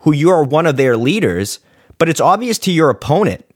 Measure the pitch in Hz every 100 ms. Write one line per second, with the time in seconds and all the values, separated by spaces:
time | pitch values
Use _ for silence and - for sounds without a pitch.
0 | 160 147 165 175 139 151 165 135 131 113
1 | 127 214 127 87 101 - _ _ _ -
2 | 165 156 143 202 240 214 190 165 151 107
3 | 123 165 180 90 -